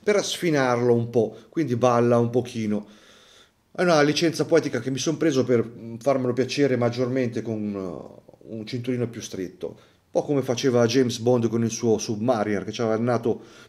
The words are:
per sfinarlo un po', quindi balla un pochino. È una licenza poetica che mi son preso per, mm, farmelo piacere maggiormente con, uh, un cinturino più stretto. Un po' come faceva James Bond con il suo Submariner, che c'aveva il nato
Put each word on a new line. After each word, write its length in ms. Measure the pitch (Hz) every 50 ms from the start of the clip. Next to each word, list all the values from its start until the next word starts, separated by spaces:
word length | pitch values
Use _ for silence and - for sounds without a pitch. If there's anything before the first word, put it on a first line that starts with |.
| -
per 180 | 208 208 196
sfinarlo 720 | - - - - 180 175 151 139 131 127 120 120 123 123 120
un 160 | 120 113 117
po', 280 | - 120 107 - - - - -
quindi 300 | - 165 156 127 123 113
balla 400 | 127 123 120 120 120 120 120 117
un 120 | 120 117
pochino. 580 | 117 127 120 - - 113 110 107 104 101 - - - - - - - - _ _ - - - _ _ _ _ _ -
È 60 | -
una 200 | 180 175 165 151
licenza 440 | 143 151 151 - 170 160 156 - 151
poetica 340 | 147 165 156 - - - 120
che 120 | 120 135
mi 80 | 135 123
son 180 | - 165 151 -
preso 260 | 160 165 135 131 117
per, 220 | 123 127 113 110
mm, 300 | 113 - - 113 117 117
farmelo 360 | 113 - 143 135 131 127 127 113
piacere 420 | 127 123 120 - 143 143 131 127
maggiormente 680 | 117 120 117 110 123 127 123 131 131 127 113 117 110
con, 320 | 104 120 110 107 104 104 101
uh, 840 | 98 95 90 80 64 - - - - - - - - - 76 107
un 120 | 113 107 -
cinturino 400 | 131 123 120 131 127 120 120 113
più 120 | 117 110
stretto. 480 | - - - 95 90 - - - - -
Un 440 | - - - _ _ _ _ _
po' 100 | - 170 170
come 180 | 151 147 139 127
faceva 420 | 135 120 120 - 135 120 120 117
James 320 | 110 117 135 127 120 107 113
Bond 300 | 113 123 127 120 113 107
con 160 | 110 117 117
il 80 | 110
suo 260 | - - 123 117 107 98
Submariner, 680 | - - 113 104 110 127 120 107 101 107 104 95 87
che 60 | 110
c'aveva 220 | 107 - 120 110 110
il 80 | 110
nato 400 | 117 123 120 117 117 117 104 - - - - - -